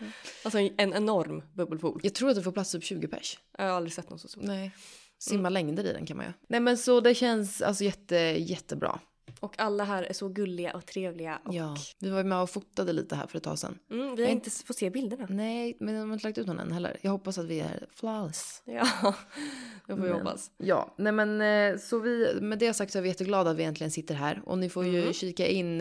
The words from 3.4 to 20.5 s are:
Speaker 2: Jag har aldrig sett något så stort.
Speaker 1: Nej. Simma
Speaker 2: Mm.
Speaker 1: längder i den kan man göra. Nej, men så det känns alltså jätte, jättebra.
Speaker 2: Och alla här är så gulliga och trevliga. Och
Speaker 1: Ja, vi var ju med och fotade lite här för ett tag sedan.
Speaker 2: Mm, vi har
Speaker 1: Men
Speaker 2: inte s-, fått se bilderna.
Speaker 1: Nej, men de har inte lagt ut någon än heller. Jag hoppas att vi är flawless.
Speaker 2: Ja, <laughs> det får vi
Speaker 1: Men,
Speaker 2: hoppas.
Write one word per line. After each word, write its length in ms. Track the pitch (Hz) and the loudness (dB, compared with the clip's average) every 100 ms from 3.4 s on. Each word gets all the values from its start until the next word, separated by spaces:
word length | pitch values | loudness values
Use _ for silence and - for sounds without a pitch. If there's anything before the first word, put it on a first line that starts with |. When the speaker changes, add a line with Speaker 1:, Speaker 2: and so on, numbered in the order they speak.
| _ - | _ -4
Speaker 2:
Jag 60 | |
har 60 | 196 | -2
aldrig 200 | 180 165 | 0 -2
sett 180 | 170 175 | -6 -10
något 100 | 170 | -14
så 80 | - | -16
stort. 140 | 208 | -8
Speaker 1:
Nej. 260 | 202 196 190 - - - - _ | -6 -4 -6 -12 -18 -20 -20 _
Simma 200 | - 202 | -2 0
Speaker 2:
Mm. 120 | 180 | 2
Speaker 1:
längder 320 | 190 151 165 196 | 2 2 0 -2
i 60 | |
den 140 | - 160 | -2 -6
kan 100 | 151 | -8
man 100 | - | -8
göra. 80 | 175 - | -10 -2
Nej, 120 | 233 | 4
men 180 | 240 240 | 4 4
så 220 | 254 240 | 6 8
det 140 | 240 | 10
känns 480 | 240 247 220 196 - | 8 6 2 0 0
alltså 220 | 202 196 | 0 2
jätte, 320 | 202 - - 175 165 160 | 0 -2 2 4 4 2
jättebra. 640 | 170 170 - 143 - - - _ - - | 0 -4 -6 -4 -2 -4 -10 _ -20 -12
Speaker 2:
Och 200 | 208 - | -8 -2
alla 240 | 214 208 | 0 0
här 180 | 202 196 | 0 -2
är 100 | 175 | -4
så 160 | 190 196 | -6 -6
gulliga 440 | 190 196 175 175 | -2 -2 -2 -6
och 140 | 180 - | -6 -8
trevliga. 540 | 196 185 165 160 156 | -6 -4 -6 -6 -6
Och 100 | - | -4
Speaker 1:
Ja, 220 | 175 156 147 143 - | -4 -4 -6 -10 -8
vi 120 | 190 | -2
var 80 | 190 | 0
ju 60 | |
med 140 | 190 185 | 2 2
och 80 | 180 | 2
fotade 420 | 202 - - 185 | -2 -4 0 2
lite 240 | 160 - 147 | 0 0 -4
här 100 | - | -4
för 100 | 165 | -6
ett 60 | |
tag 140 | 156 156 | -4 -4
sedan. 200 | - 180 - | -6 -10 -8
Speaker 2:
Mm, 100 | 226 277 233 | -4 -4 0
vi 60 | |
har 60 | 240 | 2
Speaker 1:
Men 80 | 233 | 2
Speaker 2:
inte 120 | - | 0
s-, 160 | - - | -8 -8
fått 100 | 247 | -4
se 140 | 190 | -2
bilderna. 360 | 254 254 254 190 | -2 -4 -4 -4
Speaker 1:
Nej, 460 | 196 220 233 233 - | -2 -2 -2 -4 -4
men 140 | 208 | -4
de 140 | 220 214 | -4 -4
har 60 | |
inte 120 | 220 220 | -4 -4
lagt 100 | 220 | -4
ut 80 | 202 | -4
någon 120 | 160 | -4
än 140 | - | -4
heller. 240 | 170 175 - | -4 -4 -2
Jag 80 | 196 | -2
hoppas 280 | 196 190 185 | -2 -2 -4
att 60 | 165 | -4
vi 140 | 160 | -2
är 260 | 156 - - | -2 -6 -10
flawless. 680 | - 226 220 175 156 - - | -8 -6 -4 -4 -6 -8 -12
Speaker 2:
Ja, 240 | - 233 240 196 | -10 0 0 2
<laughs> 120 | 202 196 - - 294 262 240 208 - | 0 0 -6 -10 -10 -10 -14 -14 -6
det 100 | 196 | -2
får 60 | |
vi 60 | 180 | 0
Speaker 1:
Men, 40 | |
Speaker 2:
hoppas. 380 | 175 185 - - | 0 0 -4 -8